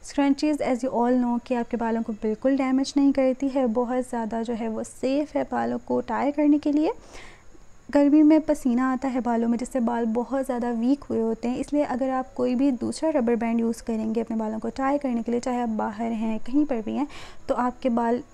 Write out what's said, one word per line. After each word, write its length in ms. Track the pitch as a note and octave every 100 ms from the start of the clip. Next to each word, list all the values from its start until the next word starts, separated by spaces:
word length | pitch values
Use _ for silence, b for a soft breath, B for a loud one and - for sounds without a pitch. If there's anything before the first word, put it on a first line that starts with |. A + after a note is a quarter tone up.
Scrunchies 540 | - - C#4+ C#4 D4+ D4
as 200 | - B3
you 100 | C4
all 280 | - A#3+ B3+
know 180 | A#3+ A#3+
कि 100 | -
आपके 220 | B3 A#3 A#3+
बालों 260 | A3+ A3+
को 100 | A#3
बिल्कुल 440 | G#3 A3 G#3+ C4 C4+
damage 380 | C4 C4 C4+ -
नहीं 160 | C#4
करती 360 | C#4 C4 B3+ C#4
है, 180 | C4 B3+
बहुत 360 | A3+ A#3+ B3+
ज़्यादा 400 | B3 A#3 A3+ A3+
जो 120 | A3+
है 140 | A#3 A3+
वो 160 | A3
safe 540 | A#3 - B3+ C4+ C#4+ C#4+
है 60 |
बालों 340 | C4 B3 A#3 B3
को 220 | - B3
टाई 320 | A#3+ A3 B3
करने 260 | C#4+ D4 D4
के 140 | D4+
लिए। 200 | C#4+ D#4+ B4 B B B B B - - - -
गर्मी 320 | C#4+ C#4+ D4+
में 180 | D4+ D#4
पसीना 520 | D4+ D4 C4 A#3+ C4
आता 160 | C4 C4+
है 120 | B3+
बालों 280 | A#3+ A#3 A#3
में, 100 | A#3
जिससे 220 | B3 C4+
बाल 260 | A#3 A#3 A#3
बहुत 380 | A3 A#3 C4+
ज़्यादा 260 | C4 B3 A#3+
weak 340 | A#3+ A#3 C#4+
हुए 160 | - A3+
होते 280 | A3+ A3 A#3+
हैं, 80 | B3+
इसलिए 260 | C#4 D4
अगर 280 | D4 B3+ C4
आप 240 | C4 C4
कोई 200 | - B3
भी 160 | B3 C#4+
दूसरा 400 | B3 A3+ A#3 D#4+
rubber 260 | D4+ A#3 A#3
band 240 | A#3 A#3
use 220 | A3+ A#3
करेंगे 380 | - A3 A3 A3+
अपने 160 | A3+ A3+
बालों 220 | G#3+ A3
को 100 | A3+
टाई 300 | - C4+ C#4+
करने 240 | C4+ A#3
के 80 | A3+
लिए, 100 | A#3+
चाहे 200 | B3+ B3
आप 80 | A#3+
बाहर 440 | A3 A3 G#3 A#3
हैं, 260 | A3+ A3 -
कहीं 260 | - C4+
पर 180 | D4 A#3
भी 140 | G#3+ A3
हैं, 100 | C#4+ B B B -
तो 60 |
आपके 340 | C4+ B3 A#3+ C4
बाल 340 | A#3 A#3 B3 -